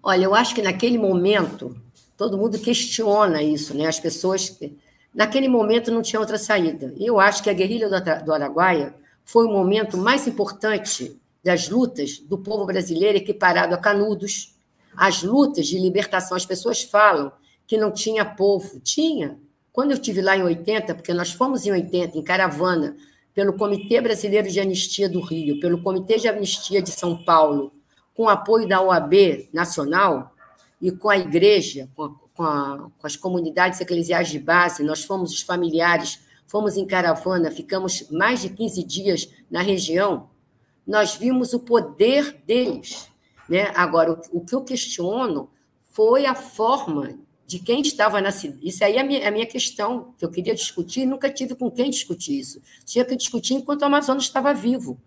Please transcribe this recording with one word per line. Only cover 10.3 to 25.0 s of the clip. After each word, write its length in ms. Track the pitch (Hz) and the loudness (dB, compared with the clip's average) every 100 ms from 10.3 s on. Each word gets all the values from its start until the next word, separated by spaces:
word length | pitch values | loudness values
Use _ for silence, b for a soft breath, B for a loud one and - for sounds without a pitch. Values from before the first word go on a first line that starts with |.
| - 202 - 220 208 - - 127 - _ _ | -2 -4 -2 -2 -2 -4 -6 -8 -14 _ _
das 240 | 175 170 - | 0 0 0
lutas 500 | 226 247 - 143 - | 0 0 -2 -6 -8
do 200 | - 190 | -8 -6
povo 260 | 190 214 | -4 -4
brasileiro 540 | 190 185 180 165 202 202 | -2 -2 -2 2 2 2
equiparado 560 | 196 - 185 175 175 | 0 2 4 4 2
a 40 | 175 | 0
Canudos, 800 | 196 202 208 196 202 - - _ _ _ b - | 2 2 0 -2 -4 -8 -10 _ _ _ b 0
as 260 | 190 185 | 2 2
lutas 440 | 180 262 277 226 147 | 2 4 4 2 -2
de 120 | 185 | 0
libertação. 580 | 185 185 202 185 180 185 | 0 0 0 -2 -2 -2
As 100 | - | 0
pessoas 360 | 185 233 247 | 0 2 -2
falam 480 | - 208 208 165 143 _ b b | 0 4 6 4 -2 _ b b
que 120 | _ 220 | _ 0
não 160 | 214 | 0
tinha 320 | 214 220 220 | 0 -2 0
povo. 560 | 214 - 196 196 - 131 | -2 0 2 2 -2 -8
Tinha. 580 | - - 320 285 147 - _ _ _ | -4 0 0 0 -4 -8 _ _ _
Quando 220 | - 285 | -2 0
eu 60 | 269 | 0
estive 220 | - 190 | -2 0
lá 160 | 190 190 | 2 2
em 60 | |
oitenta, 520 | 180 170 170 220 214 | 2 0 0 -2 -2
porque 200 | 165 - | -8 -4
nós 160 | 175 175 | -2 -2
fomos 340 | - 262 262 | -2 0 0
em 60 | 185 | 0
oitenta, 480 | 190 - 180 175 160 | -2 0 -2 -2 -6
em 40 | |
caravana, 760 | 151 185 185 147 180 170 143 - B B B | -2 0 0 0 0 0 -2 -6 B B B
pelo 200 | - 196 | -2 -2
Comitê 480 | 196 208 202 - 226 | 0 -2 -2 0 0
Brasileiro 500 | 233 208 208 208 196 | 2 -2 0 0 0
de 80 | 185 | -2
Anistia 500 | 196 180 - - | -2 -2 -4 -2